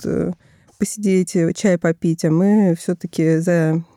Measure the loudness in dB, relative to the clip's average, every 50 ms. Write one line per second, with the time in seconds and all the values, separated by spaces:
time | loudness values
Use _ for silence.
0 | -6 -4 -2 -2 -2 -4 -6 -8 _ _ _ _ _ _ _ -6 -6 -6 -4 -4
1 | -2 0 2 0 0 0 0 0 0 -2 -2 0 0 0 0 2 0 -2 -2 -2
2 | -2 -2 -2 0 0 0 2 2 2 4 4 4 4 2 0 0 -4 -6 -6 -6
3 | -8 -8 -4 0 0 2 2 2 0 0 0 2 2 0 0 -2 -4 -8 _